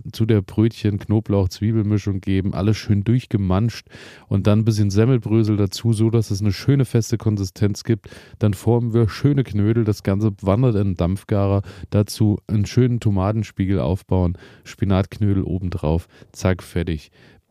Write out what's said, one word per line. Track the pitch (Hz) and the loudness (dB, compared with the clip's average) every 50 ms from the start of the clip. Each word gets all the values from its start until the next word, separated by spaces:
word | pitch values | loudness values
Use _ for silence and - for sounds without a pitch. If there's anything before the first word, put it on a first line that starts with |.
| - - - | -4 -10 -6
zu | - 113 | -4 0
der | 110 113 104 95 | 2 2 2 2
Brötchen-Knoblauch-Zwiebelmischung | - - - 107 113 110 - - 107 98 95 - - 101 110 110 - 104 98 98 90 - - 104 107 113 110 104 104 104 104 - 101 98 95 | 0 0 2 2 2 0 0 -2 -2 -2 -2 -2 -2 -2 -2 0 0 0 0 0 0 -2 -2 -2 0 0 0 0 0 0 0 0 -2 -4 -4
geben, | 90 - 98 95 90 98 - | -4 -2 -2 0 0 -2 -2
alles | - 92 104 110 | 0 0 0 0
schön | - - - 107 101 98 | 0 0 0 0 0 2
durchgemanscht | 113 117 127 - - - 107 101 92 90 92 113 120 - - - _ - - - - - - - _ | 0 0 0 0 -2 -2 -2 0 0 0 0 0 0 -4 -6 -14 _ -20 -20 -20 -20 -20 -20 -8 _
und | 104 101 95 | -2 0 2
dann | 110 104 113 | 2 2 4
ein | 110 | 2
bisschen | 110 113 104 107 101 | 2 2 2 0 2
Semmelbrösel | 95 101 110 120 135 123 107 107 107 113 110 104 107 | 2 2 2 4 2 0 0 0 0 2 2 2 2
dazu, | 101 104 95 - - - 113 113 | 0 0 -2 -2 -4 -2 -2 0
so | 104 113 113 | 2 2 2
dass | 107 117 110 - | 2 0 0 0
es | 104 95 | -2 -2
eine | 104 104 95 | -2 -2 -2
schöne | - - - 139 139 135 | 0 0 0 2 2 0
feste | - - 117 110 - - 104 | 0 0 0 0 0 -4 -2
Konsistenz | - 113 107 101 98 90 - - 107 101 98 - - | -2 -2 0 0 -2 -6 -2 -2 0 0 0 -2 -2
gibt. | - 113 107 - - - - - - - - | -2 -2 -2 -4 -10 -20 -20 -20 -20 -6 -2
Dann | - 107 95 | 0 0 0
formen | - - 110 117 120 120 120 107 | 0 0 0 2 2 0 0 2
wir | 117 117 104 | 2 2 0
schöne | - - - 139 143 139 123 | 0 0 0 2 2 2 0
Knödel, | - - 101 101 104 113 117 113 | -2 -2 0 0 2 2 2 2
das | 104 104 - - | 0 -2 -2 0
Ganze | - 98 98 107 110 101 - | -2 0 0 0 -2 -2 0
wandert | - 95 95 110 131 127 113 | 0 0 2 2 2 2 2
in | 101 101 101 | 0 0 -2
den | 92 | 0
Dampfgarer, | - 90 87 95 98 - - 110 101 101 98 98 98 98 - - - - - | 0 0 0 0 -2 -4 -4 -2 0 0 2 0 0 -2 -4 -10 -18 -12 -2
dazu | - 104 107 - - - 117 107 98 - - | 0 0 0 0 0 0 2 2 2 0 -2
einen | - - 107 101 | -4 -2 -2 -2
schönen | 95 - - 123 127 123 113 | 0 2 2 2 2 0 0
Tomatenspiegel | - 110 104 98 92 98 110 113 107 - - - 98 92 98 92 | 0 0 0 0 0 0 0 -2 -4 -6 -4 -4 -2 0 0 0
aufbauen, | 62 67 90 95 - - 92 92 90 87 90 - - - - - _ | 0 0 -2 -4 -2 -2 0 2 2 0 0 -4 -10 -20 -20 -20 _
Spinatknödel | - - - - 98 98 92 98 - - - 107 101 98 95 - | -20 -8 -6 -2 0 2 2 0 -2 -4 -4 -2 0 0 0 -2
obendrauf, | - 85 92 95 90 85 90 - 76 80 85 - - _ - - - _ | -2 -4 -4 -6 -6 -6 -4 -2 0 0 0 -2 -6 _ -20 -20 -20 _
zack, | - - 98 92 85 - | -4 -2 0 0 -2 -4
fertig. | - - 90 82 82 82 76 - - _ _ - - _ _ _ _ | -8 -6 -6 -4 -4 -6 -6 -8 -14 _ _ -20 -20 _ _ _ _